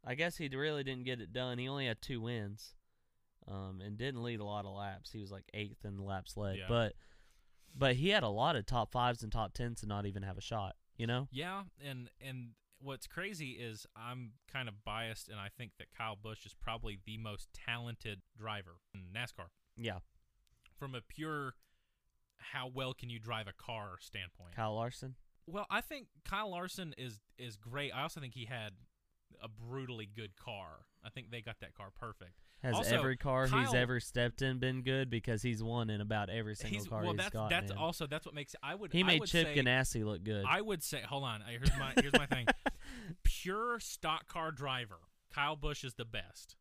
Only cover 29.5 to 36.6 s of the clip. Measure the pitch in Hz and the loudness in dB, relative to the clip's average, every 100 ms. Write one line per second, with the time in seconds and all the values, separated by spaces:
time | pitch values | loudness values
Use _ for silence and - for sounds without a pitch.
29.5 | 107 117 135 127 117 107 107 107 - - | -10 -8 -6 -6 -6 -8 -8 -10 -10 -10
30.5 | 104 90 78 - _ 104 - 113 117 117 | -8 -8 -12 -20 _ -14 -12 -10 -10 -8
31.5 | 107 92 - 101 - 117 - 87 - - | -10 -12 -12 -14 -10 -10 -10 -16 -18 -20
32.5 | - 127 117 110 123 135 127 143 131 131 | -2 2 4 6 6 6 2 4 4 6
33.5 | 131 127 127 123 123 - 123 120 - 135 | 6 6 6 6 2 0 2 2 4 2
34.5 | 127 131 127 127 135 131 117 104 110 120 | 4 2 2 2 2 2 0 2 2 2
35.5 | 110 113 120 113 107 104 107 101 113 107 | 2 2 2 2 0 2 0 0 -2 -4
36.5 | 104 | -4